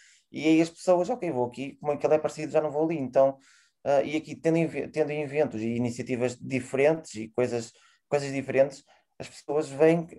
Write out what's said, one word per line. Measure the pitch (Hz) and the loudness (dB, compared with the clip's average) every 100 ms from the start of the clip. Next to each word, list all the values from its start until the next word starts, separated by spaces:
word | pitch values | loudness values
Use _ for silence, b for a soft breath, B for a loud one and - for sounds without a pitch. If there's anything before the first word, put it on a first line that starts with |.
| b b _ | b b _
E | 135 151 | -2 2
aí | 160 | 4
as | 160 | 2
pessoas, | - - 180 180 | -2 0 2 2
"Ok, | 247 175 | -4 -4
vou | 127 123 | -2 -4
aqui, | - 139 - | -4 -12 -8
como | 147 | -4
aquele | 147 143 156 | -2 2 2
é | |
parecido, | 156 151 151 | 2 -6 -2
já | 151 | -2
não | 151 | 0
vou | 143 | -2
ali." | 160 160 | -2 -2
Então, | 127 131 135 135 b b b _ - | 0 4 4 2 b b b _ 0
ah, | 139 | 0
e | - 151 | 0 -4
aqui | 156 - | -6 -4
tendo | 165 165 | 0 2
inve-, | 160 139 120 | 0 -4 -6
tendo | 151 147 | -4 -4
eventos | 147 143 143 139 110 | -4 -4 -2 -2 -2
e | 113 120 | -4 -2
iniciativas | 123 123 120 123 123 120 | -4 -4 -6 -2 -2 -4
diferentes | 127 131 - 131 143 160 - 107 | -6 -6 0 4 6 4 -2 -12
e | 110 | -6
coisas, | - 123 117 117 b b b _ | -2 0 -2 -6 b b b _
coisas | 147 139 | -2 -2
diferentes, | 135 131 131 135 - b b _ - | -4 0 2 2 0 b b _ -18
as | - | -18
pessoas | - - 143 147 | -16 -4 -4 -4
vêm, | 135 160 170 165 | 4 4 4 -2